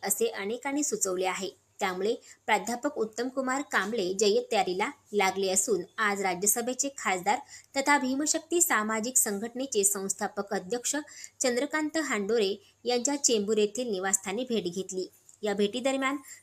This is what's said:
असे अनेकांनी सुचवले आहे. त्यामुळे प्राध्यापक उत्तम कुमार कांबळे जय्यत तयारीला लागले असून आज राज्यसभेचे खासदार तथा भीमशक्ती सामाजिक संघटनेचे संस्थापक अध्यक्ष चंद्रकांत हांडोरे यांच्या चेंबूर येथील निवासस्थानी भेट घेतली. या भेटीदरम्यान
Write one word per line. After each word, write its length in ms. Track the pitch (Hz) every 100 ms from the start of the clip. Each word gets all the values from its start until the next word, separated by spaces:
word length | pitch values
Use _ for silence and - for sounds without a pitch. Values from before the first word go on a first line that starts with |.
असे 240 | 196 - 226
अनेकांनी 560 | 208 196 240 277 285
सुचवले 420 | 285 202 196 185 185
आहे. 240 | 185 185 - _ -
त्यामुळे 360 | 196 180 202 262 - - -
प्राध्यापक 520 | 208 202 233 294 -
उत्तम 300 | 214 - 254
कुमार 340 | 269 254 269
कांबळे 520 | 285 226 196 233 180
जय्यत 280 | 190 208 233 240
तयारीला 380 | 214 185 185 240 - _
लागले 340 | 202 190 190 190
असून 340 | 190 - 185 175 -
आज 240 | 208 196
राज्यसभेचे 680 | 190 175 202 240 233 254 277 -
खासदार 420 | 214 185 190 262 - - - 277
तथा 200 | 277 285
भीमशक्ती 640 | 254 269 302 320 - 349
सामाजिक 560 | - 226 214 220 233 254
संघटनेचे 680 | 214 196 233 247 269 214
संस्थापक 720 | 196 196 190 - 202 - 196
अध्यक्ष 420 | 190 180 240 - 294 294 - - -
चंद्रकांत 580 | 254 240 285 311 302 320
हांडोरे 760 | 285 214 196 233 196 208 - _
यांच्या 400 | 240 247 277 285
चेंबूर 340 | - 220 202 214
येथील 340 | 208 202 240
निवासस्थानी 520 | 190 190 190 196 208
भेट 200 | 254 214
घेतली. 440 | 180 185 185 185 175 - - -
या 120 | 208
भेटीदरम्यान 640 | 202 202 247 262 269 269 285 - -